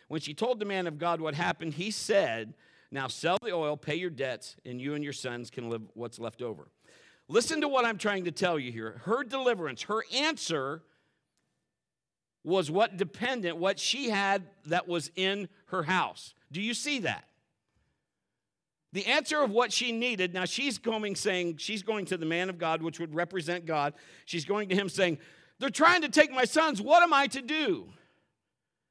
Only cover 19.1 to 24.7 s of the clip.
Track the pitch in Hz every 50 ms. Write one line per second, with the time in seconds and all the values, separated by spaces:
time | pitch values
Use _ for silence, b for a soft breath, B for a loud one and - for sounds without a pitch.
19.1 | 262 311 302 - 311 302 285 220 202 233 247 220 - - 233 247 226 226 240 254
20.1 | 233 190 185 180 175 185 185 165 - 233 277 285 214 - - 226 220 214 214 202
21.1 | 190 - - 202 185 180 175 170 165 147 - - 214 208 185 220 220 208 185 156
22.1 | 185 170 160 160 165 170 185 190 180 165 170 160 165 160 160 165 156 - 170 160
23.1 | 151 165 175 170 185 185 147 156 175 180 170 160 160 147 143 143 147 B B B
24.1 | B B B B - 170 139 - 202 214 214 185